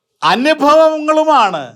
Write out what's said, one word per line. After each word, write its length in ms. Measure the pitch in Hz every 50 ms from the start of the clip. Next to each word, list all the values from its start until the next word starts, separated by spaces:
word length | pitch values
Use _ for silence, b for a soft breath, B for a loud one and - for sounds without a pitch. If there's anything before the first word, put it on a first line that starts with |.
| _ _ _ _
അനുഭവങ്ങളുമാണ് 1400 | 147 160 190 233 269 302 320 302 277 294 302 320 320 311 311 302 302 311 311 311 311 311 294 254 214 190 170 147 131 117 117